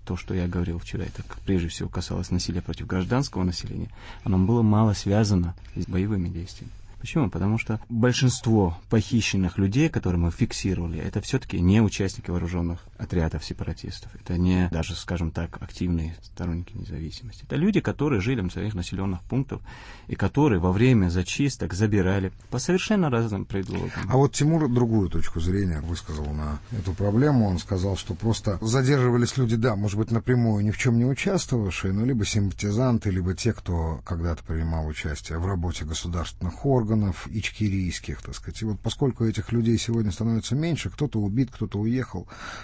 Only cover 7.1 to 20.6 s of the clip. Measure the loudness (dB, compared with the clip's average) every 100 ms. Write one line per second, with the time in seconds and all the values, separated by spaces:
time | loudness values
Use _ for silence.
7.1 | 0 0 0 0 0 -2 -4 -4 2 2
8.1 | 4 2 4 4 4 4 0 0 2 4
9.1 | 2 2 2 2 2 2 4 2 2 0
10.1 | 2 2 2 0 0 -2 -2 -2 -4 -4
11.1 | -4 -2 -2 -2 2 6 6 6 2 -2
12.1 | -4 -6 -4 -2 -2 -2 -4 -10 -12 -2
13.1 | 0 0 -2 -6 -8 -6 -8 -10 -12 -14
14.1 | -14 -4 2 4 4 2 0 -2 -6 -4
15.1 | -2 -2 -2 -6 -8 -12 -4 -2 0 -2
16.1 | -8 -16 -8 -4 -4 -6 -10 -10 -8 -10
17.1 | -10 -14 -14 -6 2 2 2 0 -2 0
18.1 | 2 0 0 -2 -4 -4 -4 -4 -4 -4
19.1 | -4 -4 -4 -2 -8 -10 -16 -18 -18 -10
20.1 | -2 0 4 4 4